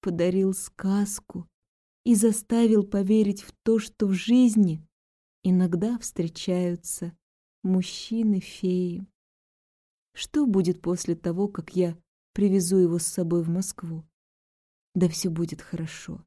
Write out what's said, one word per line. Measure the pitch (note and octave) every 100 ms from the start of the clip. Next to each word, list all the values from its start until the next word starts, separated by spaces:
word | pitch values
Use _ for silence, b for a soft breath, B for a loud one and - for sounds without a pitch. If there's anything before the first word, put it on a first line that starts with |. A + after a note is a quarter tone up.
Подарил | - E3+ F3 F#3 F#3+
сказку — | F#3+ - - F#3+ G3+ G3+ G3+ _ F3+ E3+ _ _ _ _ _ -
и | A3+
заставил | A3+ G#3+ - A#3 A#3 G#3+
поверить | G3+ G3 G3 A3 G#3 G3+
в | - -
то, | - A3+
что | G#3+ _ G#3
в |
жизни | F#3+ F#3+ B3 B3 G#3+ F#3+ D#3+ - _ _ _ _ _
иногда | F#3 F3+ F3+ F3 G#3 A#3+
встречаются | - - E3 - - F3+ F3+ F3 - - E3+ - _ _ _ _
мужчины-феи. | F#3+ F#3 F3+ - - A3+ A3 G3 - - F#3 F3+ F3+ F3 F#3+ _ _ _ _ _ _ _ _ _ _
Что | - - D4+ C#4+
будет | F#3+ F3 F3+
после | - F3 - E3
того, | - E3+ G3+
как | G3+ E3 F3+
я | F3 E3+ _ _ _
привезу | - G3+ F#3+ F3 F#3+
его | F3+ E3+
с | E3
собой | - E3+ E3+
в | E3
Москву? | E3+ F#3+ - E3 D#3+ D#3+ _ _ _ _ _ _ _ _
Да | - F3
всё | D#3+ F#3+
будет | D#3+ E3 D#3+
хорошо. | - E3 D#3+ - - D#3+